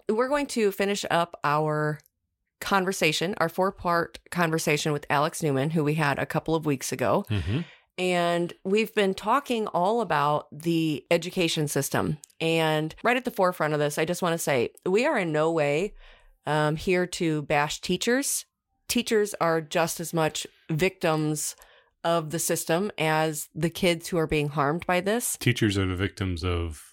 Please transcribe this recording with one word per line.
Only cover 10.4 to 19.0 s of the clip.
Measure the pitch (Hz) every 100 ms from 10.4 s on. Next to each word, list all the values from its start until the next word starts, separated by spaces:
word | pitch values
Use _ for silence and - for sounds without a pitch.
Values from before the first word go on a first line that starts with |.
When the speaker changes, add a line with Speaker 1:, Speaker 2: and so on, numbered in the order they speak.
| -
Speaker 1:
the | 151 160 165 160 147 -
education | 170 170 190 165 - 147
system. | 143 139 127 95 151 - -
And | 165 165 160 156 156 -
right | 214 247
at | 247
the |
forefront | 240 180 180 151 151
of |
this, | 147 147
I | 160
just | 175
wanna | 180 165
say, | - 135 117 - -
we | 196 277
are | 277
in | 175
no | 151 160
way, | 165 143 147 202 - - - - _ -
um, | 151 151 151
here | 196 180 175
to | - 170 151
bash | 143 147 147 -
teachers. | - 180 - 247 277 - - _ _ _ -
Teachers | -